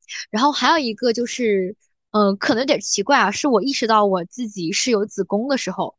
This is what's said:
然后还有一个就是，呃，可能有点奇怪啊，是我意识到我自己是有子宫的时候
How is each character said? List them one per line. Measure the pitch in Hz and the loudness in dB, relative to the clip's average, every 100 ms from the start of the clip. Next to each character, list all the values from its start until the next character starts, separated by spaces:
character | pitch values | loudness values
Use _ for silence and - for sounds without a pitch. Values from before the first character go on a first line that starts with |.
| - - - | -18 -16 -6
然 | 214 | 0
后 | 285 | 0
还 | 277 262 | 2 2
有 | 330 | 2
一 | 240 | 0
个 | 208 247 | -2 -2
就 | 226 240 | 0 -4
是， | - 233 196 185 220 _ _ _ | -2 0 0 -2 -6 _ _ _
呃， | 214 202 196 | 2 2 2
可 | - | 0
能 | 226 | 2
有 | 277 | 2
点 | 277 | 0
奇 | - - | 0 -2
怪 | 196 277 | 2 2
啊， | 196 | 2
是 | 208 302 | 0 2
我 | 220 | 2
意 | 175 | 0
识 | 180 220 | -2 2
到 | 220 202 | 4 4
我 | 185 | 2
自 | 175 - 226 | -4 -10 -10
己 | 202 165 | -6 -4
是 | 202 254 | -2 0
有 | 214 | 0
子 | 202 - | 0 -4
宫 | 185 208 269 | -4 -2 -2
的 | 269 | -2
时 | - | -4
候 | 185 156 | -6 -6